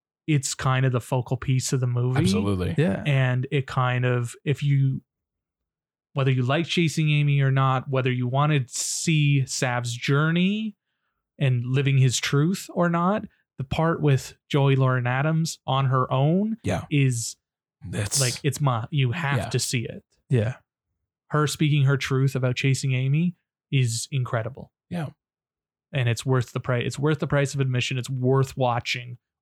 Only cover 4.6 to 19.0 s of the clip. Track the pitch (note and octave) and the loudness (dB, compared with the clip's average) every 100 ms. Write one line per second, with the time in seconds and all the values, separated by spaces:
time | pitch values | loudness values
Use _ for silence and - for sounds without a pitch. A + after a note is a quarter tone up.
4.6 | C#3+ C#3 C3+ C3+ - _ _ _ _ _ | 2 2 2 -2 -8 _ _ _ _ _
5.6 | _ _ _ _ _ C#3+ C3+ C3 B2 D3+ | _ _ _ _ _ -2 2 2 2 0
6.6 | E3 F3+ E3 D#3+ D3+ D3 D3 C#3+ C3+ C3+ | 0 0 0 2 2 2 2 2 2 4
7.6 | C3+ C3 C#3+ C3 B2+ B2 B2 C3+ D3+ D3 | 2 2 0 0 0 0 0 0 2 2
8.6 | A#2+ - - - - D3+ C#3+ C#3 C3 - | -2 -6 -6 -4 0 2 4 2 0 -2
9.6 | C3 B2 A#2+ A#2+ - C#3 D#3+ F3 F#3 G#3+ | -2 -2 -4 -4 0 2 2 2 0 0
10.6 | A3 - _ _ _ _ _ - C3+ B2 | -6 -10 _ _ _ _ _ -2 0 0
11.6 | B2 C3+ C#3 C3+ C3 - - C#3+ D#3 G3 | 0 0 2 4 4 2 0 2 2 0
12.6 | - - F3 E3+ F3+ G#3+ - _ _ - | -4 -2 0 2 0 0 -6 _ _ -10
13.6 | C3+ - E3 E3 D3 C3 - - - D3 | -6 0 0 2 2 2 -2 -16 -4 2
14.6 | C#3 C3+ C3 B2+ B2 C3 D#3 D#3+ D#3+ - | 4 4 2 2 0 0 0 0 -2 -4
15.6 | - C3+ C3+ C3 B2+ C3 D3 F#3 A3 A3 | -2 0 2 2 2 2 2 2 0 -4
16.6 | - F#2+ - D3 C3 A#2 - - _ _ | -4 -4 0 2 2 0 -6 -12 _ _
17.6 | _ _ F#2 F2+ G2+ C#3+ B2+ - C#3+ - | _ _ -8 -6 -2 0 -2 -2 -4 0
18.6 | C#3+ A#2 A#2 D3 | 0 0 -2 -2